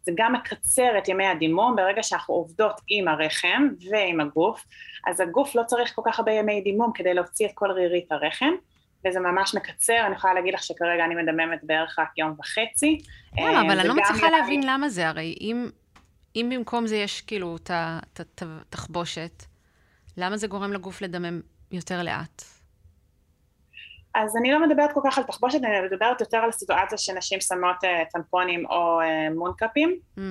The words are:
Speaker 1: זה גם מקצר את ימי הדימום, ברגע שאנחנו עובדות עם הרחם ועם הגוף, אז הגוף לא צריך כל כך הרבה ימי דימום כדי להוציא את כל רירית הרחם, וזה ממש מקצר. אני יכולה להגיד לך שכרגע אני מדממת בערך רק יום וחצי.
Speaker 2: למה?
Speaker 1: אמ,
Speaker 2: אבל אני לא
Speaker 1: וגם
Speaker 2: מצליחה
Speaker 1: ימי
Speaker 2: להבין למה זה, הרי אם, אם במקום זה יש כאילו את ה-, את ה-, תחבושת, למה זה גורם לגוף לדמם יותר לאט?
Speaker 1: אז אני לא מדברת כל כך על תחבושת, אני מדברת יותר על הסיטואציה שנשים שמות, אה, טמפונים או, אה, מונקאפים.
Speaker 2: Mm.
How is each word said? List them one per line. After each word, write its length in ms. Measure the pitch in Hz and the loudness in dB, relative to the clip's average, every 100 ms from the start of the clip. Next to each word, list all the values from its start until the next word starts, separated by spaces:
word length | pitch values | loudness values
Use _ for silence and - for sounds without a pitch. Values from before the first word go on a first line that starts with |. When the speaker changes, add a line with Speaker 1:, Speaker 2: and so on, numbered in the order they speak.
Speaker 1:
זה 100 | - 170 | -4 2
גם 180 | 226 | 2
מקצר 640 | 247 - - - - 247 208 | 2 -4 -8 -2 2 4 4
את 100 | 180 | 0
ימי 180 | 185 190 | 0 0
הדימום, 500 | 170 160 165 233 220 | 2 2 4 4 4
ברגע 280 | 185 196 | 2 0
שאנחנו 300 | - 175 - | -2 -4 -2
עובדות 480 | 175 170 165 214 - - | -2 -2 0 0 0 -2
עם 200 | 202 180 | 0 2
הרחם 600 | 151 156 - 180 214 285 180 180 | 2 0 0 0 4 2 0 2
ועם 300 | 214 190 165 | 4 4 2
הגוף, 460 | 147 156 185 233 - - - - - | 0 2 2 0 -16 -20 -18 -6 -4
אז 120 | 180 | 0
הגוף 360 | 180 202 277 233 | 2 2 2 0
לא 80 | |
צריך 320 | 233 240 240 - | 2 0 0 0
כל 60 | 226 | -2
כך 140 | - | 0
הרבה 120 | 220 | 2
ימי 300 | 214 214 208 | 2 2 0
דימום 300 | 196 202 240 - | 0 2 0 2
כדי 180 | 180 | 0
להוציא 320 | 180 180 - 208 | 0 -2 -2 -2
את 60 | |
כל 180 | - 202 | 0 0
רירית 400 | 185 175 175 175 | 2 2 0 0
הרחם, 400 | 147 151 - 277 359 _ _ _ _ 190 | -2 -2 0 0 0 _ _ _ _ -2
וזה 120 | 185 | 0
ממש 360 | 180 180 196 - | 2 2 0 -2
מקצר. 500 | - - - 233 208 | -6 -4 2 2 2
אני 100 | 190 | 2
יכולה 180 | 190 | 2
להגיד 200 | 185 180 | 2 0
לך 100 | 180 | -4
שכרגע 420 | - - 170 170 165 | -6 -2 0 2 0
אני 100 | 170 | 0
מדממת 440 | 165 160 165 160 | -2 0 -2 -4
בערך 360 | 151 156 160 - | -2 -2 0 -2
רק 180 | 156 - | -4 -2
יום 180 | 156 156 | -4 -4
וחצי. 580 | - - 226 - 294 302 - - - - | -6 -4 -4 0 0 0 -4 -20 -10 -4
Speaker 2:
למה? 120 | 160 | 2
Speaker 1:
אמ, 60 | 311 | 4
Speaker 2:
אבל 240 | 208 190 | 4 4
אני 80 | 185 | 4
לא 60 | |
Speaker 1:
וגם 80 | 269 | 4
Speaker 2:
מצליחה 260 | - - 330 | 2 4 4
Speaker 1:
ימי 100 | 320 | 4
Speaker 2:
להבין 240 | - 285 | 2 0
למה 260 | 269 269 285 | 0 0 -2
זה, 180 | 185 160 | -2 -2
הרי 280 | 156 160 - | -2 -8 -6
אם, 280 | 208 240 240 - _ - _ _ _ 214 | -6 -4 -6 -12 _ -20 _ _ _ -4
אם 140 | 233 254 | -2 -4
במקום 320 | 226 240 226 | -2 -2 0
זה 80 | 214 | -2
יש 260 | 202 - | -2 -6
כאילו 340 | - 214 175 165 | -8 -6 -6 -8
את 140 | - | -4
ה-, 280 | 175 165 165 - | -4 -4 -6 -12
את 280 | - 170 - | -16 -16 -12
ה-, 180 | 170 160 - | -12 -12 -14
תחבושת, 720 | - - 170 170 - 170 - - _ _ _ _ _ - - | -14 -8 -6 -6 -6 -10 -14 -20 _ _ _ _ _ -20 -6
למה 200 | 180 214 | -4 -4
זה 100 | 208 | -4
גורם 260 | 202 202 | -4 -4
לגוף 280 | 202 185 185 | -6 -8 -10
לדמם 400 | 190 175 175 170 - _ - | -8 -6 -6 -6 -10 _ -12
יותר 320 | 180 165 180 | -12 -6 -6
לאט? 400 | 170 - 160 - - _ _ _ - _ _ _ _ _ _ _ _ - - - _ 220 | -4 -6 -8 -16 -20 _ _ _ -20 _ _ _ _ _ _ _ _ -20 -20 -20 _ -2
Speaker 1:
אז 220 | 214 233 | 0 0
אני 140 | 254 | 2
לא 160 | 294 320 | 4 4
מדברת 240 | 294 294 | 4 2
כל 80 | 294 269 | 2 0
כך 120 | 269 | 0
על 60 | |
תחבושת, 360 | 247 - 254 285 | -2 -2 0 0
אני 180 | 240 202 185 | 0 0 0
מדברת 300 | 190 226 247 | 0 0 0
יותר 160 | 226 226 | 0 2
על 120 | 226 | 0
הסיטואציה 480 | 226 190 170 190 208 | -2 0 0 0 -4
שנשים 440 | - 185 - 196 | -6 -6 -4 -4
שמות, 420 | - 180 180 180 | -2 0 0 0
אה, 200 | 185 175 165 | 0 0 -2
טמפונים 540 | 170 160 180 180 175 165 | -4 -2 0 0 -2 -2
או, 360 | 175 170 165 | 0 2 2
אה, 280 | 160 160 156 160 | 2 0 0 -2
מונקאפים. 640 | 175 185 220 294 320 359 _ - | -4 -4 -2 2 2 0 _ -12
Speaker 2:
Mm. 40 | 190 | -8